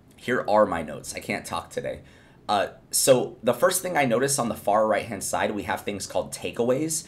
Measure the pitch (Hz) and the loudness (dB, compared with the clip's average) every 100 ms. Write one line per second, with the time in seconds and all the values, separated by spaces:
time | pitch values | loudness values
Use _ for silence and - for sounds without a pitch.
0 | - - - 123 - 107 104 85 78 69 | -20 -14 -2 -2 2 4 4 2 -4 -10
1 | - - - 98 - 85 - - 67 64 | -10 -12 -6 -6 -4 -8 -6 -8 -8 -10
2 | - - - - - 104 95 - - - | -14 -20 -20 -18 -2 0 0 -6 -6 0
3 | - 127 - - 113 117 180 185 185 165 | 6 6 4 -2 -2 2 2 0 -2 0
4 | 135 113 139 139 117 104 - 104 110 101 | 2 2 2 0 -2 -2 2 4 4 2
5 | 110 101 - 87 104 104 95 92 - 101 | 0 -8 -4 -2 -2 -2 -4 -4 -4 -8
6 | - 95 - - 92 87 120 131 156 160 | -4 -4 -4 -6 -8 -2 0 2 0 -4